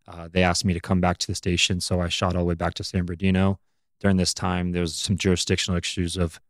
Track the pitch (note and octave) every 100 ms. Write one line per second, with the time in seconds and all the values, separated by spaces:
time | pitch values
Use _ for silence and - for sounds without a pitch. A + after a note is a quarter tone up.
0 | - F2 E2 F2+ F2+ F2 G2 E2+ - F#2
1 | F2+ F2 - F#2 - F2 - F2+ - F2+
2 | F2 - F#2+ F2+ F2 E2+ F2 - - F#2+
3 | F2+ E2+ F#2+ F#2 G2 F#2+ _ _ _ _
4 | G2+ F#2 F2 - F#2+ F2+ F2+ F2 F2 D#2
5 | - F#2 F#2+ F2 - F#2 - F2+ - -
6 | F2 F2+ F2 -